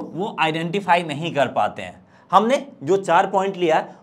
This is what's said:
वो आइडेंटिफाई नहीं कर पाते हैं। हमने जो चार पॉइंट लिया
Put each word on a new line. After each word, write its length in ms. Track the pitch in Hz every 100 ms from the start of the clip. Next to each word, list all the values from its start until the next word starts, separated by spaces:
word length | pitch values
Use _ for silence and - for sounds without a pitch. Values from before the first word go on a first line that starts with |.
| -
वो 300 | 151 208 -
आइडेंटिफाई 640 | 160 160 170 190 185 180
नहीं 300 | 165 139 170
कर 140 | 139 127
पाते 320 | 123 104 -
हैं। 200 | 90 - _ _ -
हमने 340 | 180 220 277 262 -
जो 140 | 139 196
चार 300 | 190 170 190
पॉइंट 300 | 190 190 180
लिया 260 | 175 165 208 -